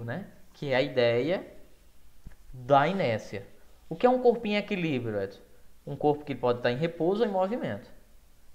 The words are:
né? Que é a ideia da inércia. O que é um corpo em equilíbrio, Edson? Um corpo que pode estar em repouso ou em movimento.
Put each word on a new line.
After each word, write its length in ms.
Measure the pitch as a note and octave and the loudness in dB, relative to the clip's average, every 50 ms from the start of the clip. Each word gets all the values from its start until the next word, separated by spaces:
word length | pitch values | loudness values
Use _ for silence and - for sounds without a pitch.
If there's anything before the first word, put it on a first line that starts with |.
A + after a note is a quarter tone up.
| A#2 | -8
né? 220 | A#2 C3 F3+ G#3 - - - - - | -8 -8 -8 -8 -12 -16 -20 -20 -20
Que 180 | - - D3+ C#3 | -12 -8 -2 0
é 60 | C3 | 2
a 60 | B2+ | 2
ideia 640 | C#3+ C#3+ C#3 C3+ A#2+ A#2+ A#2 A#2+ C3+ D#3 F#3 - - - - - - - - - - - - - - - - - - - - - - - | 2 2 2 2 4 4 4 2 2 0 -2 -2 -4 -10 -18 -20 -20 -20 -20 -20 -20 -20 -20 -20 -20 -20 -20 -18 -18 -18 -18 -18 -18 -16
da 340 | C3 B2+ B2 B2 C#3 C#3 D3 | -14 -8 2 6 6 6 6
inércia. 600 | E3+ G3 G3 D#3+ B2 A2 G#2 - - G#2+ F#2+ - - - - - - - - - - | 4 0 0 0 0 0 -2 -4 -8 -10 -12 -12 -12 -20 -20 -20 -20 -20 -20 -12 -10
O 80 | E3 | -4
que 100 | - - | 2 4
é 40 | B3 | 4
um 100 | B3+ B3 | 4 6
corpo 260 | B3+ A#3+ A3 A#3 - | 4 4 4 4 0
em 100 | G#3 G#3 | -2 -2
equilíbrio, 640 | G#3 G3+ - G#3 F#3 E3+ D#3+ C#3+ B2 A2+ A2+ G#2 G2+ | -2 -2 -2 -4 -2 0 0 0 -2 -2 -2 -2 -2
Edson? 200 | G2 G2 - - - - - - - - - - - | -4 -4 -8 -16 -20 -20 -20 -20 -20 -20 -20 -16 -12
Um 100 | D3 C#3+ | -12 -6
corpo 280 | - - D3 D3 D3 - | 0 2 0 0 0 -2
que 100 | - B2+ | -8 -6
pode 240 | A2+ B2 B2 A#2+ - | -2 0 0 0 2
estar 120 | - A#2+ | 0 0
em 60 | A#2+ | 0
repouso 460 | C3 E3 E3 - - D#3 F3 G3+ G#3+ | 0 -2 -2 -2 0 0 0 2 2
ou 60 | A#3 G#3 | 0 0
em 40 | |
movimento. 580 | F#3+ F#3 F#3+ G3 A#3 - - C3+ G#2 - - - - - - - - - - - - - - - | 2 0 0 0 -2 -4 -4 -6 -6 -8 -10 -16 -20 -20 -20 -20 -20 -20 -20 -20 -20 -20 -20 -20